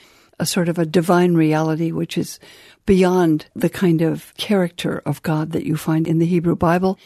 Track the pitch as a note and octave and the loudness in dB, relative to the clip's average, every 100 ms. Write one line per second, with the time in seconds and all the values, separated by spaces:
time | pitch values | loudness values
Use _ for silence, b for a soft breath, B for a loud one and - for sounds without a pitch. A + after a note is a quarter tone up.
0 | b b b - E3+ G3+ E3+ E3+ D#3+ F3 | b b b -8 -4 -2 -2 -2 0 0
1 | E3+ F3 F3+ E3 D#3 D#3 D#3+ D#3 E3 E3 | 2 2 4 4 2 2 0 -2 -2 -4
2 | E3 - - - B B B B - F#3+ | -4 -4 -6 -10 B B B B 0 2
3 | F#3 F#3 E3+ D#3 - - E3+ - F3+ D#3+ | 4 2 2 0 -4 -4 -4 0 0 2
4 | D#3+ D#3 - - - G3+ F3 - - - | 0 -2 -10 -12 -2 0 0 -4 -6 -6
5 | - C#3+ - D#3 D#3+ E3 - D#3 - D#3+ | -6 -6 -4 -4 -4 -6 -4 -4 -2 -2
6 | D#3+ D#3+ E3 F3 E3+ - E3+ F3 F#3+ G3 | 0 0 2 2 0 0 2 2 0 -2